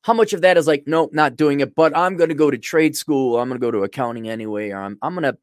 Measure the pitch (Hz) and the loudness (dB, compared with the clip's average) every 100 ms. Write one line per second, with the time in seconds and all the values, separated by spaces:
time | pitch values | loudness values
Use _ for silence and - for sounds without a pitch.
0 | - 226 214 190 180 175 156 143 143 160 | 0 2 2 4 4 4 4 0 0 0
1 | 156 151 151 120 151 143 131 - 160 156 | 0 2 0 2 0 2 -2 2 2 2
2 | 180 185 165 147 151 127 - 165 156 147 | -2 0 0 2 0 0 -2 2 2 0
3 | - 139 131 117 123 123 123 110 101 139 | -2 0 0 0 -2 -4 -2 -2 -4 -4
4 | 123 117 113 113 107 104 104 98 98 104 | -6 -6 -8 -8 -6 -6 -6 -8 -10 -8
5 | 139 180 143 - | -8 -4 -6 -6